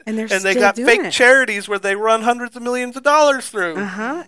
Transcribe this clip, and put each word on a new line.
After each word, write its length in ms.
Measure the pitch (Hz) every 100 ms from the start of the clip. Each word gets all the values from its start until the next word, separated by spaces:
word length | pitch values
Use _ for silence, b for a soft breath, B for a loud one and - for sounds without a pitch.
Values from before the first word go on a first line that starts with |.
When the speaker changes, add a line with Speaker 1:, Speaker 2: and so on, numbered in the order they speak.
| -
Speaker 1:
and 120 | 220
they're 100 | 220
Speaker 2:
And 120 | 196
they 80 | 190
Speaker 1:
still 100 | 196
Speaker 2:
got 140 | 202 196
Speaker 1:
doing 120 | 254
Speaker 2:
fake 180 | 233 240
Speaker 1:
it. 60 |
Speaker 2:
charities 560 | - 247 269 247 202 202
where 120 | 202
they 160 | 196 196
run 240 | 220 220
hundreds 340 | 220 240 240 247
of 60 |
millions 340 | 240 247 247 254
of 80 |
dollars 460 | 269 302 294 269 -
through. 260 | 214 180 160
Speaker 1:
Uh-huh. 480 | 202 185 226 311